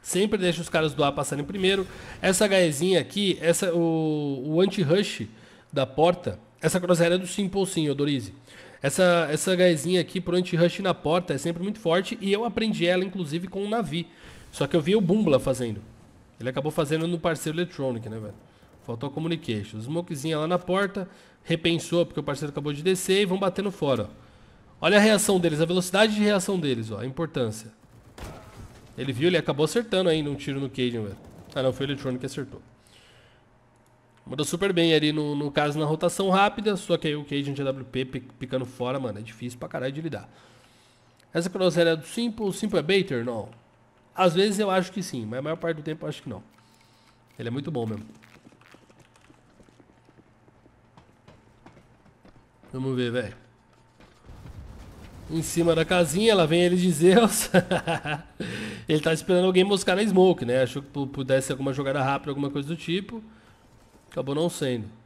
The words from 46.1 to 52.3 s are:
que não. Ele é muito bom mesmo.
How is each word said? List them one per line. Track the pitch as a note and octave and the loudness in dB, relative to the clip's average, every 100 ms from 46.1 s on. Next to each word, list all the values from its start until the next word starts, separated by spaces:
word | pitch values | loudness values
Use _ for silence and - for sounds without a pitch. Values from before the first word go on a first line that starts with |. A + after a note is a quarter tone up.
| C#3+ | -10
que | - | -10
não. | G#2+ - _ _ _ _ _ _ _ _ - | -14 -16 _ _ _ _ _ _ _ _ -12
Ele | A#2 | -8
é | |
muito | B2+ C#3+ | -6 -6
bom | C#3 | -6
mesmo. | A2+ G#2+ - - - - - _ F2 - _ _ _ _ _ _ _ _ - _ - _ _ _ _ _ _ _ _ _ _ _ _ _ _ - _ _ - - _ _ - _ - | -4 -6 -12 -20 -20 -20 -20 _ -20 -20 _ _ _ _ _ _ _ _ -20 _ -20 _ _ _ _ _ _ _ _ _ _ _ _ _ _ -20 _ _ -20 -20 _ _ -20 _ -20